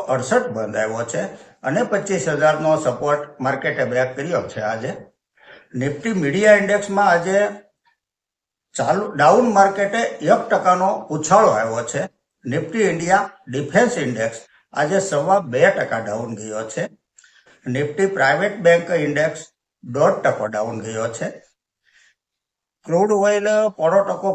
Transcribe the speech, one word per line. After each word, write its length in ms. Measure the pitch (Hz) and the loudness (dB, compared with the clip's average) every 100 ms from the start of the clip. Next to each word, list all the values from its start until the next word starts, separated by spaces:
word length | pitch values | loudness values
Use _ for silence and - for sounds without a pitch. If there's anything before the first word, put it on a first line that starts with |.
| - | 0
અડસઠ 400 | 131 - 240 - | -2 0 0 0
બંધ 300 | 110 107 107 | -6 -6 -4
આવ્યો 260 | 110 113 117 | -4 -4 -6
છે 160 | 139 95 - - _ | -6 -8 -10 -20 _
અને 180 | 135 165 | -4 -2
પચીસ 440 | 247 202 - 180 160 | -2 -2 -2 -4 -2
હજારનો 420 | 147 156 151 156 156 | 2 2 2 2 2
સપોર્ટ 640 | 127 123 147 147 - - | 0 -2 -2 -2 -4 -6
માર્કેટે 420 | 131 156 156 143 120 | -4 -2 -4 -4 -2
બ્રેક 300 | 123 127 - | 0 -2 -4
કર્યો 260 | 156 160 98 | -4 -4 -6
છે 140 | 113 | -8
આજે. 300 | 107 113 123 - - _ _ _ - - _ 123 | -6 -6 -8 -10 -14 _ _ _ -20 -20 _ -6
નિફ્ટી 380 | 139 139 226 | -6 -4 -4
મીડિયા 480 | 196 143 185 214 208 | -2 0 2 6 6
ઇન્ડેક્સમાં 500 | 196 202 202 196 202 | 4 -2 -2 0 2
આજે 260 | 170 180 196 208 208 - _ _ _ _ _ _ _ _ _ _ - | 2 2 0 0 -4 -20 _ _ _ _ _ _ _ _ _ _ -6
ચાલુ 280 | 123 180 214 | 0 0 0
ડાઉન 360 | 143 147 208 233 | 4 6 6 6
માર્કેટે 480 | 196 196 202 196 226 233 - 156 | 6 4 4 -2 -2 -4 -2 2
એક 160 | 226 - | 2 2
ટકાનો 420 | 190 175 180 190 214 - | 0 2 2 2 -2 -6
ઉછાળો 420 | 156 - 214 202 | -6 4 6 6
આવ્યો 320 | 120 113 113 | 2 -2 -4
છે. 180 | 117 - 95 _ _ _ - | -6 -6 -8 _ _ _ -6
નિફ્ટી 420 | 139 160 226 196 | -6 -4 0 0
ઇન્ડિયા 420 | 165 170 190 - - - | 0 2 2 0 -10 -10
ડિફેન્સ 460 | 131 - 196 247 - | -8 0 2 2 0
ઇન્ડેક્સ 420 | 127 110 113 - - _ _ | -4 -2 -4 -6 -20 _ _
આજે 240 | 139 151 190 | -4 0 0
સવા 400 | - 147 160 196 | 0 -2 2 0
બે 280 | 151 123 180 | 0 2 2
ટકા 300 | - 104 113 | 2 -2 -6
ડાઉન 340 | 104 107 117 104 | -6 -6 -8 -10
ગયો 300 | 110 107 113 | -8 -8 -8
છે. 140 | - 196 _ _ _ _ _ _ _ - | -8 -8 _ _ _ _ _ _ _ -6
નિફ્ટી 480 | 127 147 - 196 196 | -4 -4 -2 -2 2
પ્રાઇવેટ 400 | 135 151 202 202 | 0 2 -2 2
બેંક 280 | 170 170 170 | 4 4 2
ઇન્ડેક્સ 520 | 170 147 147 156 - - _ _ _ | -2 0 0 -2 -4 -16 _ _ _
દોઢ 320 | 120 123 170 180 | -8 2 2 2
ટકો 240 | 135 113 107 | 0 -2 -4
ડાઉન 300 | 107 113 113 | -4 -4 -6
ગયો 260 | 107 110 117 | -8 -6 -6
છે. 200 | - 160 - _ _ _ _ _ _ _ _ _ _ _ _ _ _ - | -6 -10 -10 _ _ _ _ _ _ _ _ _ _ _ _ _ _ -2
ક્રૂડ 260 | 165 208 | 0 2
ઓઇલ 360 | 208 202 208 208 214 214 | 2 2 2 2 2 0
પોણો 300 | - 160 196 | 0 2 2
ટકો 260 | 196 180 196 | 2 -2 -2